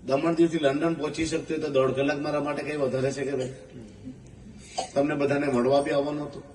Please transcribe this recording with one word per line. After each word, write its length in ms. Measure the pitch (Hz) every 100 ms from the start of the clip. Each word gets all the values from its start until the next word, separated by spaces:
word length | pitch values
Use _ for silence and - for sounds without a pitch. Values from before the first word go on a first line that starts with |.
| 123
દમણ 280 | 139 165
દીવથી 240 | 165 170 165
લંડન 360 | 143 143 165
પહોંચી 320 | 165 151 147 160
શકતો 240 | 160 -
હોય 80 | 156
તો 60 | 151
દોઢ 240 | 135 131
કલાક 240 | 127 143 147
મારા 220 | 151 147
માટે 220 | 143 143
કંઈ 140 | 147 147
વધારે 340 | 135 131 131
છે 100 | 131
કે 100 | 135 135
ભાઈ? 180 | 127 - - 127 110 - - - - - - - - - -
તમને 200 | 143 147
બધાને 320 | 143 139 143 143
મળવા 360 | 123 123 139
બી 80 | 143
આવવાનો 340 | 143 143 147
હતો 160 | 147 - -